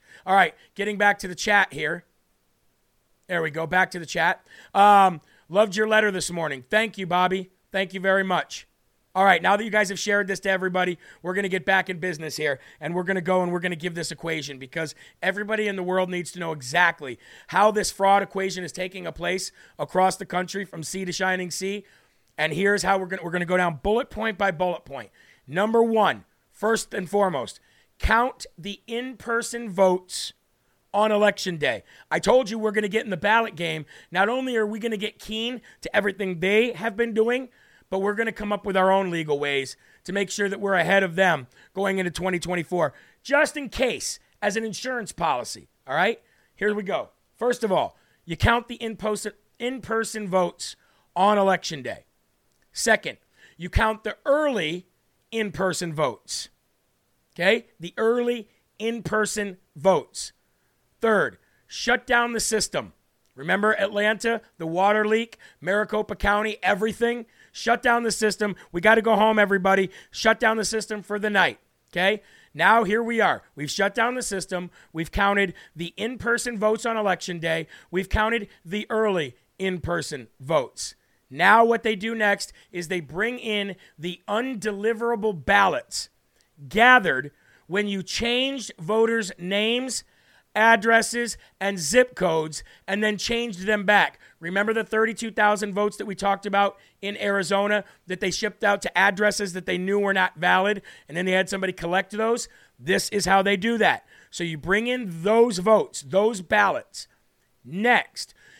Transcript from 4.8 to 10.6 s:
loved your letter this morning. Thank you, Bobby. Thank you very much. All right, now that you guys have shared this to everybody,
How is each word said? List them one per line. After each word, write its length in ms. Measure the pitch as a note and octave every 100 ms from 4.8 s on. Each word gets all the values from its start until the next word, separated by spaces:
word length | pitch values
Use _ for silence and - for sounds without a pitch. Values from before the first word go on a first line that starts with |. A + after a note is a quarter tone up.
| G#3 G3+ F#3+ D#3+ - _ -
loved 280 | F#3 G#3+ F#3+
your 120 | G#3+
letter 220 | G#3+ G#3
this 220 | F#3 -
morning. 320 | F3 D#3 C3 -
Thank 260 | G#3+ A3 G3
you, 80 | F3
Bobby. 460 | F3+ F3+ F#3+ F3+ _ _
Thank 220 | F#3+ F#3+
you 60 | F#3+
very 240 | F#3+ F#3+
much. 440 | F#3+ F3 - - - _ _ _ _ F#3
All 100 | G3
right, 180 | F3
now 120 | F3+ G#3
that 80 |
you 60 | A3
guys 200 | G#3+ F#3+
have 100 | G3
shared 260 | G#3 G3+ G3
this 140 | F#3+
to 100 | G3
everybody, 480 | F#3+